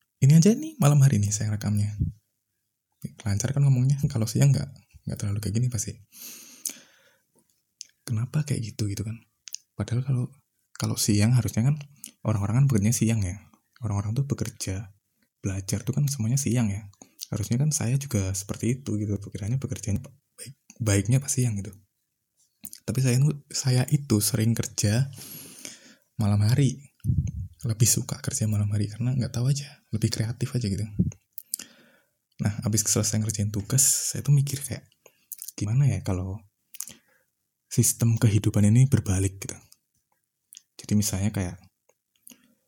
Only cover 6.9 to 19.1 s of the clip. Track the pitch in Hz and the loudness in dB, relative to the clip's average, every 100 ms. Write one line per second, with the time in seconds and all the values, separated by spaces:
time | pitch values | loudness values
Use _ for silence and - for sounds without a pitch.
6.9 | _ _ _ _ _ _ _ _ _ - | _ _ _ _ _ _ _ _ _ -20
7.9 | _ - 110 127 151 147 127 107 - 104 | _ -6 -4 -2 -4 -2 -4 -6 -6 -6
8.9 | 101 104 113 _ _ - - _ - 101 | -4 -8 -10 _ _ -16 -16 _ -10 -4
9.9 | 120 131 127 127 - _ _ _ - 110 | -4 -2 -2 -4 -10 _ _ _ -6 -4
10.9 | 113 - 104 107 123 - - 123 151 - | -2 2 4 4 4 2 0 0 0 -6
11.9 | - - _ - 104 101 120 139 107 104 | -20 -20 _ -4 -2 0 2 4 4 2
12.9 | 107 110 110 95 98 - _ _ _ 107 | 2 2 2 -2 -6 -16 _ _ _ -4
13.9 | 101 104 117 139 - - - - 95 107 | -4 -2 -2 -2 -4 -4 -6 -6 -6 -8
14.9 | _ _ _ _ _ 98 95 95 104 - | _ _ _ _ _ -6 -6 -4 -4 -2
15.9 | - 143 - 110 135 - 120 110 98 - | -2 -2 -2 -2 0 0 0 0 -4 -10
16.9 | - - _ - 104 101 120 151 143 110 | -20 -20 _ -8 -6 -2 0 2 0 0
17.9 | 135 - 104 95 95 - - 110 139 - | -2 0 -2 -2 -4 -6 -4 -2 -2 -4
18.9 | 104 107 | -4 -2